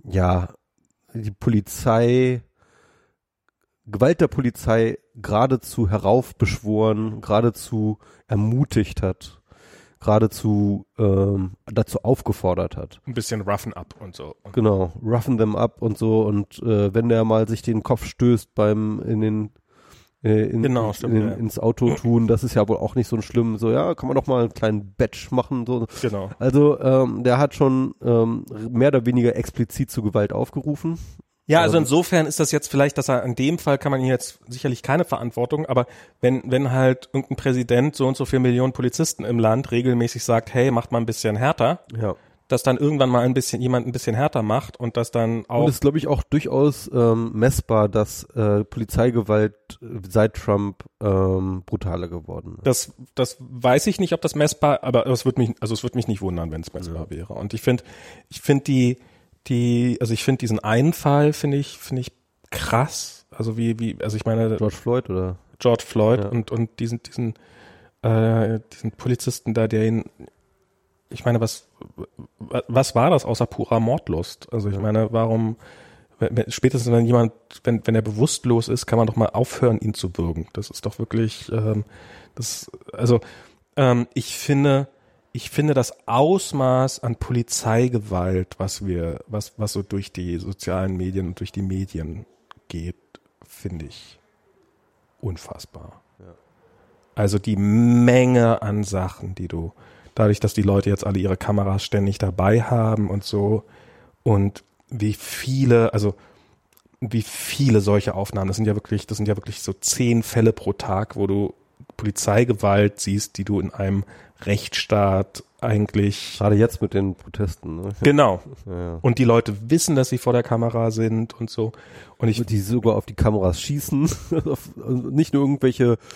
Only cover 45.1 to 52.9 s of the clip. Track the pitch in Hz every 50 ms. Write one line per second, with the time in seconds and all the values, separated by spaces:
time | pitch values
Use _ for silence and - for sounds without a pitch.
45.1 | - 120 113 113 117 113 101 - 120 123 151 151 131 - - 139 143 156 143 143
46.1 | 143 - - - - 147 - - - 135 143 151 139 - - - - 123 120 117
47.1 | 113 110 110 113 - 107 113 135 - - - - 113 110 107 101 - 107 107 -
48.1 | - - - - - 120 107 104 101 104 107 - - - 110 - - 139 117 127
49.1 | 113 117 104 104 107 107 107 110 - _ _ - - - - - - 110 95 92
50.1 | 90 113 107 110 - - - - 104 101 101 101 92 - - - _ _ 107 104
51.1 | 95 95 95 95 95 92 95 95 92 92 87 - - 95 - 92 85 87 90 85
52.1 | 85 85 80 - 87 - - 87 - - - 131 123 - - -